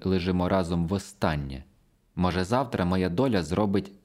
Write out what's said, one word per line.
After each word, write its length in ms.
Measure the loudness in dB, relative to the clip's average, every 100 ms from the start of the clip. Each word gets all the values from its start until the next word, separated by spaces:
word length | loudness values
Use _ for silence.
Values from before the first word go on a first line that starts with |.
лежимо 460 | 0 0 2 0 2
разом 380 | 2 0 0 0
востаннє. 760 | -2 -6 -4 -2 -2 -4 -10 -14 _ _ _ _ -2
Може, 280 | 0 0
завтра 420 | 0 0 0 0 0
моя 240 | 0 0
доля 340 | 0 2 0
зробить 480 | 0 0 2 0 -4 -8